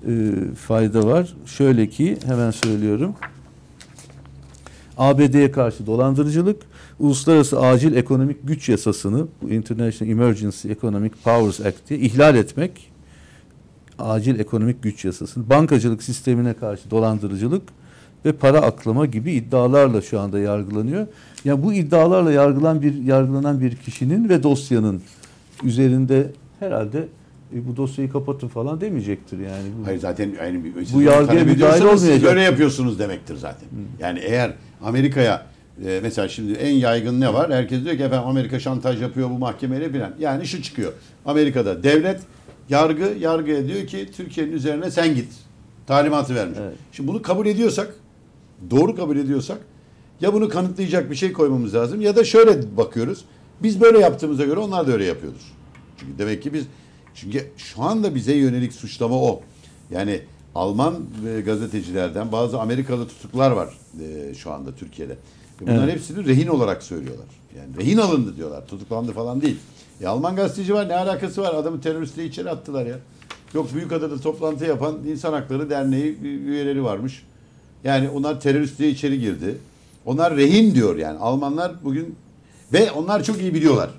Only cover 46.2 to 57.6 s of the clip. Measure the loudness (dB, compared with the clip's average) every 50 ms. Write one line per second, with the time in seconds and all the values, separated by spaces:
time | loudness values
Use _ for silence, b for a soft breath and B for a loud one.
46.2 | -2 -2 -2 -4 -4 -4 -6 -8 -10 -10 -12 -14 -20 -20 -14 -10 -8 -6 -6 -6
47.2 | -2 -2 -2 0 0 0 0 2 0 0 0 0 -6 -6 -10 -20 -20 _ _ _
48.2 | _ _ _ _ _ _ _ _ -8 0 2 4 4 4 0 -4 -4 -2 -2 -2
49.2 | -2 -2 -2 -4 -4 -6 -10 -12 -12 -20 b b b b b b b b b b
50.2 | -2 0 2 2 0 0 0 -2 -2 -2 -2 -4 -4 0 0 -2 -2 -2 -4 -2
51.2 | -2 -4 0 2 2 2 2 0 -2 0 0 0 -2 -2 -4 0 0 2 4 4
52.2 | 4 6 8 8 8 8 8 4 2 -6 0 -2 -2 0 0 -4 -4 -4 -6 -8
53.2 | -12 b b b b b b -4 -2 -2 2 6 6 8 8 8 6 6 2 0
54.2 | -4 -4 -2 -2 0 0 0 -2 -4 -4 -4 -2 0 0 0 0 0 -2 -4 -6
55.2 | -8 -14 -14 -16 -20 -20 -20 -20 -20 -20 -20 -20 -20 -20 -20 -20 -16 -16 -8 -8
56.2 | -6 -4 -4 -6 -6 -8 -8 -8 -8 -10 b b b b b b b b _ -18
57.2 | -14 -8 -8 -8 -8 -8 -18 -20